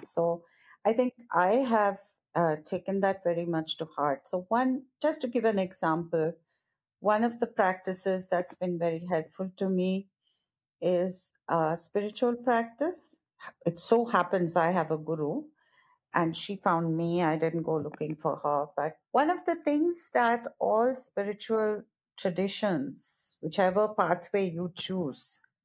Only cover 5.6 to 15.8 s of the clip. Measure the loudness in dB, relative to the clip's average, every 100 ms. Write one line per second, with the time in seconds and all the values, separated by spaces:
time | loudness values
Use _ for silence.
5.6 | -2 -2 0 0 0 0 0 -4 _ _
6.6 | _ _ _ _ 0 2 2 0 -2 2
7.6 | 2 0 -4 -4 -2 -2 0 -2 -2 -6
8.6 | -4 -2 -2 -2 -2 -2 -2 -8 -10 -4
9.6 | 0 0 0 -2 -6 _ _ _ _ _
10.6 | _ _ 0 2 0 -4 -10 -10 -2 0
11.6 | 2 0 -4 -4 -4 0 0 0 0 0
12.6 | 0 -2 -4 -4 -10 -18 _ _ -20 -6
13.6 | -2 -2 4 4 4 2 2 2 2 4
14.6 | 4 4 0 -2 -4 -2 -2 -4 -6 _
15.6 | _ _